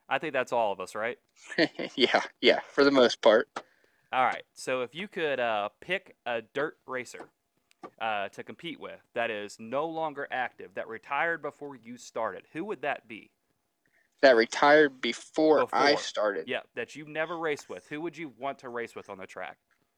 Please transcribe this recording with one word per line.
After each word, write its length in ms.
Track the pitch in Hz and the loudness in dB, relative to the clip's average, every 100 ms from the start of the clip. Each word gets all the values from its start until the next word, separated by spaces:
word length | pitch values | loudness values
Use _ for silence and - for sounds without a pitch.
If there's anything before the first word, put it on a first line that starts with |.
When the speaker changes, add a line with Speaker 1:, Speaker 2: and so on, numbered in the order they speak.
| - | -6
Speaker 1:
I 100 | 135 | -4
think 140 | 165 | -2
that's 200 | 135 123 | -2 0
all 200 | 123 110 | 0 0
of 80 | 95 | -2
us, 140 | 92 | -6
right? 240 | 107 113 - _ _ - - | -6 -6 -6 _ _ -8 -2
Speaker 2:
<laughs> 400 | 156 - - - | -2 -2 -8 0
Yeah, 260 | 120 - - - | 2 2 -2 0
yeah, 200 | 123 - - | 2 2 0
for 120 | - | 4
the 60 | 143 | 6
most 300 | 139 120 - | 6 6 6
part. 260 | 117 107 - - - _ _ _ _ | 6 6 4 -6 -16 _ _ _ _
Speaker 1:
All 120 | 127 | 0
right, 200 | 123 - - | 0 0 -8
so 280 | - - 131 | -12 -4 -4
if 120 | 120 | -4
you 120 | 156 208 | -8 -10
could, 320 | 196 156 131 | -4 -2 -2
uh, 300 | 120 107 104 - | 0 -2 -2 -8
pick 360 | - 190 - _ - | -6 -6 -6 _ -6
a 160 | 117 | -6
dirt 360 | 110 139 156 - - | -6 -6 -6 -8 -10
racer, 440 | 127 120 92 - _ _ _ _ _ - - | -10 -10 -14 -20 _ _ _ _ _ -20 -6
uh, 280 | 113 104 101 | -2 -2 -4
to 120 | - | -8
compete 380 | 120 113 170 147 | -14 -14 -12 -12
with 200 | 92 90 _ | -14 -16 _
that 160 | 120 117 | -4 -4
is 280 | 107 104 - | -4 -8 -12
no 260 | 113 131 165 | -6 -4 -4
longer 400 | 160 160 139 139 | -4 -6 -6 -8
active, 440 | 127 120 - 95 | -6 -6 -8 -12
that 140 | 101 107 | -10 -10
retired 540 | 110 - 143 165 165 | -12 -6 -2 -2 -2
before 340 | 147 - 143 135 | -6 -10 -14 -14
you 200 | 113 120 | -16 -18
started, 500 | - 123 110 92 - | -12 -4 -4 -4 -10
who 120 | 156 | -10
would 180 | 202 196 | -8 -6
that 240 | 147 127 107 | -4 -6 -8
be? 220 | 107 - _ _ _ _ _ _ _ _ _ | -18 -18 _ _ _ _ _ _ _ _ _
Speaker 2:
That 140 | 139 117 | 6 8
retired 640 | 117 - 143 151 147 135 | 4 4 6 8 6 2
before 640 | 120 117 - - 156 143 123 | -6 -6 -6 0 4 4 4
I 220 | 113 139 | 4 4
Speaker 1:
Before. 20 | 143 | 4
Speaker 2:
started? 520 | - - 104 95 113 | 0 -2 -2 -2 -4
Speaker 1:
Yeah, 120 | 123 - | -8 -8
that 220 | - 117 139 | -10 -10 -12
you've 120 | 151 | -10
never 300 | 151 160 170 | -6 -6 -4
raced 300 | 160 147 - | -4 -4 -8
with. 200 | 92 - | -16 -10
Who 120 | 151 | -8
would 160 | 170 156 | -8 -8
you 120 | 160 | -12
want 280 | 110 135 131 | -10 -8 -8
to 80 | 131 | -10
race 260 | 120 117 | -8 -8
with 140 | 104 95 | -10 -14
on 80 | 98 | -14
the 80 | 95 | -12
track? 320 | - 85 - _ _ _ | -12 -12 -14 _ _ _